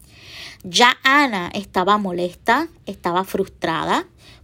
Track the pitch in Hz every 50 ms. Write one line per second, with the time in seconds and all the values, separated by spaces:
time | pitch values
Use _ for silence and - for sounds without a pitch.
0 | - - - - - - - - - - - - - 185 170 180 240 247 262 -
1 | - 269 277 294 294 262 214 185 175 170 - 208 196 - - 190 180 185 208 208
2 | 202 185 175 175 175 175 175 - - - 233 269 330 330 - - - - 196 -
3 | - 180 170 180 190 - - 196 190 - - - - 165 160 156 156 165 208 285
4 | 359 - _ _ - - - -